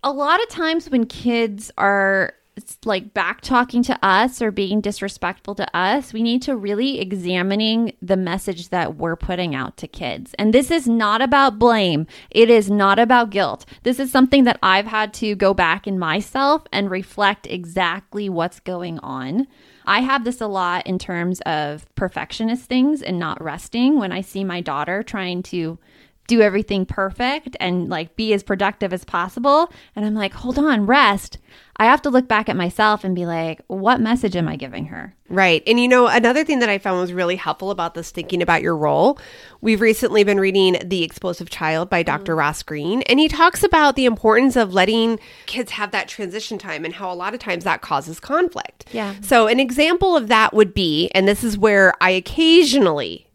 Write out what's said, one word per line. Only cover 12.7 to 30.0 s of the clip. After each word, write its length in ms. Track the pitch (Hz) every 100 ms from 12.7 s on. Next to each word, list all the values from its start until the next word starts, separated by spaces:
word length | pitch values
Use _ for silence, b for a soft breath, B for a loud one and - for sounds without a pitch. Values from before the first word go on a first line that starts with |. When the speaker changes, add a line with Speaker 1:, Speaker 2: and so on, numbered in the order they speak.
Speaker 1:
not 280 | 208 196 196
about 300 | 233 247 226
guilt. 360 | 196 165 - - B
This 160 | 233 254
is 100 | 269
something 340 | 262 254 277 240
that 140 | -
I've 240 | 190 190 214
had 260 | 214 214 -
to 200 | 214 208
go 180 | 196
back 340 | 190 170 180 202
in 120 | 185
myself 640 | 170 170 208 262 277 302 -
and 180 | - 202
reflect 580 | 185 190 - 202 208 -
exactly 840 | 180 170 180 180 180 - 208 208
what's 300 | 175 170 -
going 380 | - 180 175 165
on. 480 | - 131 131 185 269 b b b b
I 160 | 202
have 220 | 262 269
this 160 | 233 247
a 80 | 220
lot 380 | 190 180 175 -
in 140 | 185
terms 420 | - 175 175 180 -
of 380 | 156 147 151 - -
perfectionist 680 | 185 - - - 226 247 -
things 360 | 254 269 302
and 160 | - 180
not 240 | 165 -
resting. 540 | 160 147 - 233 254 294
When 140 | 196
I 100 | 175
see 220 | 196 196
my 180 | 196 175
daughter 400 | 175 143 147 190
trying 400 | 220 208 180 180
to 360 | 185 180 160 165 b b b b -
do 140 | 233
everything 440 | 208 190 214 202 185
perfect 720 | - 196 - 247 294 285 -
and, 300 | 185 180 170
like, 260 | 175 170 -
be 180 | 220
as 100 | 208
productive 500 | 196 196 196 208 196
as 100 | 180
possible. 680 | - 185 180 - 254 294 339 b b
And 100 | -